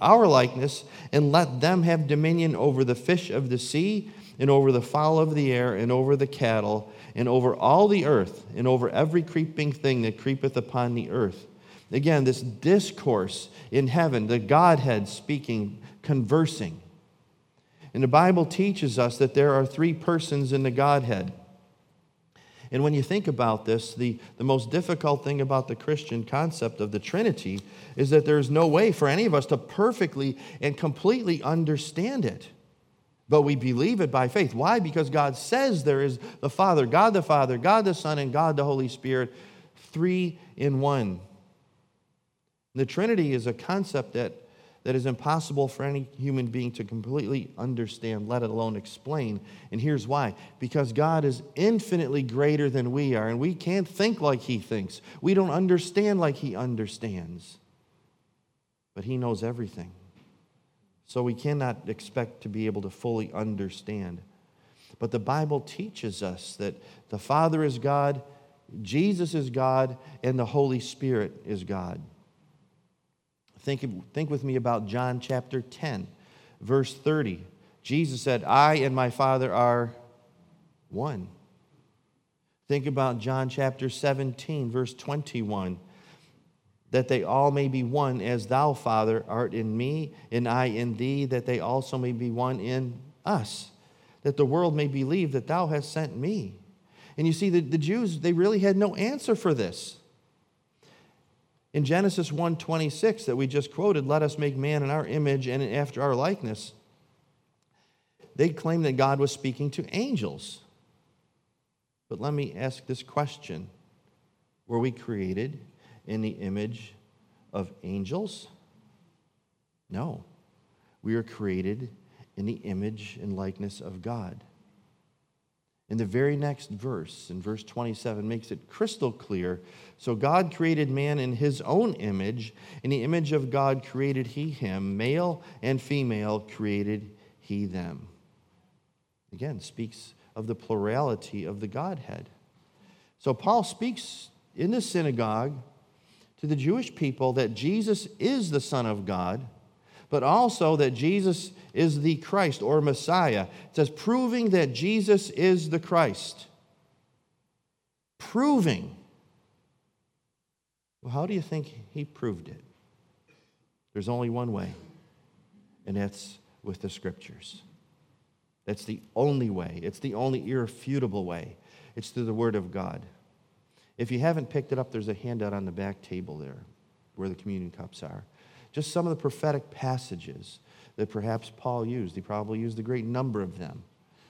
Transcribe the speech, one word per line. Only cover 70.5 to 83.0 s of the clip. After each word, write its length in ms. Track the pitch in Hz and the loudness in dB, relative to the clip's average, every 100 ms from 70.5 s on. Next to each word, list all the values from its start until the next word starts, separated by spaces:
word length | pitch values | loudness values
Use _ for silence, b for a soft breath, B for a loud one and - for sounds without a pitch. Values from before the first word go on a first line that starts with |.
| 147 139 127 | 2 2 0
Spirit 640 | - - 135 117 101 - - | -4 -6 -2 0 -2 -6 -8
is 180 | 101 | -8
God. 380 | 90 95 87 87 - - _ _ _ _ _ _ _ _ _ _ _ _ _ _ | -6 -6 -6 -10 -14 -20 _ _ _ _ _ _ _ _ _ _ _ _ _ _
Think, 520 | 143 135 131 90 - | -4 -4 -4 -8 -8
think 180 | 147 151 | -6 -2
with 140 | 143 | -2
me 140 | 135 127 | -2 0
about 300 | 120 117 104 | 0 0 -2
John 340 | 120 127 123 | -2 -2 -2
chapter 400 | - 127 - 131 | -2 -4 -2 -6
ten, 460 | 120 - 156 107 - b b b b b | -8 -8 -6 -6 -8 b b b b b
verse 340 | 101 135 127 | 0 2 2
thirty. 520 | - 151 156 117 87 90 _ b b | -2 0 0 0 -6 -12 _ b b
Jesus 400 | - 143 156 127 | -2 0 0 -2
said, 220 | 139 120 | -2 -2
"I 320 | - 131 151 156 | 4 6 8 6
and 180 | 131 | 2
my 160 | 131 123 | 2 0
Father 440 | - 135 131 127 | 2 2 2 2
are 400 | 104 123 120 117 - - _ _ _ _ _ _ _ _ | 2 4 4 0 -6 -20 _ _ _ _ _ _ _ _
one." 400 | 101 147 107 180 - _ _ _ _ _ _ _ _ _ _ _ _ - | -6 -6 -6 -10 -18 _ _ _ _ _ _ _ _ _ _ _ _ -2
Think 200 | 143 139 | -2 0
about 320 | 139 | 0